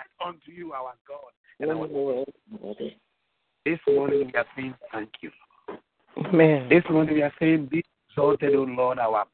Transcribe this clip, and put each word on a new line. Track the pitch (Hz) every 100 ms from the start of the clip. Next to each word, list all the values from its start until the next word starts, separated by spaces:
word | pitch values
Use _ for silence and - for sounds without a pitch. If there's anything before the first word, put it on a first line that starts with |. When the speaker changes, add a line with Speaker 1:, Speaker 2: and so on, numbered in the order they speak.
| - -
Speaker 1:
unto | 175 160 175
you, | 175 165
our | 135 127 127 -
God | 143 127 _ _ -
and | 147
our | 156 156
Lord? | 143 139 127 139 - _ 107 - - 123 - _ _ _ _ _ _
This | 151 165 -
morning | 143 143 143 131
we |
are | 120 - 135
saying | 131 127 -
thank | 110 110 -
you, | - - _ _ -
Lord. | - _ _ _ - 156
Speaker 2:
Amen. | 175 156 143 127
Speaker 1:
This | 165 175
morning | 156 156
we | 151
are | 147 -
saying, | 160 160 135
"Be | 160 - _ _
exalted, | - 143 143 143
O | 139
Lord, | 131 123 127 123
our | 113 107 101